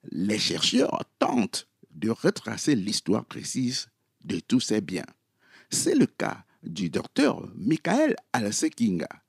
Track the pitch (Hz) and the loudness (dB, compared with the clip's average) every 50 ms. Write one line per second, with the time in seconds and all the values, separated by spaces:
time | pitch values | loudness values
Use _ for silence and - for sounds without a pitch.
0 | _ - - - 90 104 107 107 - - 85 82 - - - 247 - - - - | _ -10 -4 -2 -2 0 0 0 0 -2 0 0 0 2 2 2 2 2 0 -4
1 | - _ _ _ 285 - - - 104 - - - - _ _ _ - _ _ - | -6 _ _ _ 0 2 2 2 0 0 -2 -8 -10 _ _ _ -20 _ _ -4
2 | - 110 113 - - 180 214 - - 110 113 95 - - 147 110 90 101 98 - | -2 -2 -2 2 0 0 0 0 -6 -8 -8 -2 2 2 2 2 2 -2 -4 -4
3 | - - 95 113 - _ - - - - - 135 131 123 127 - - _ _ _ | 0 0 0 0 0 _ -14 -12 -10 -6 -4 -2 -2 -2 -2 -4 -8 _ _ _
4 | _ _ _ _ _ - - 85 - _ - 127 - - 110 107 98 - 95 85 | _ _ _ _ _ -6 -6 -6 -2 _ 2 2 2 2 0 0 0 -2 -6 -8
5 | - - - _ _ _ _ _ _ _ - - - _ - - - - - 294 | -8 -10 -16 _ _ _ _ _ _ _ -20 -20 -12 _ -4 0 2 4 4 4
6 | - - _ _ - - - - - _ _ _ - - - 80 92 82 - - | 4 4 _ _ -4 -4 -4 -6 -12 _ _ _ -14 -12 -6 -4 -4 -2 -2 -2
7 | 117 - _ - 269 143 - - - 104 - - - 120 156 - _ 170 208 269 | -4 -2 _ 2 2 2 2 0 -6 -12 -12 -4 0 0 0 0 _ 0 2 4
8 | 311 302 - - _ _ - 120 110 101 107 - - 156 - - 120 107 92 85 | 4 2 2 -2 _ _ -4 -2 -2 0 -2 0 -2 -2 0 2 2 2 2 0
9 | - - - - _ | -4 -6 -10 -18 _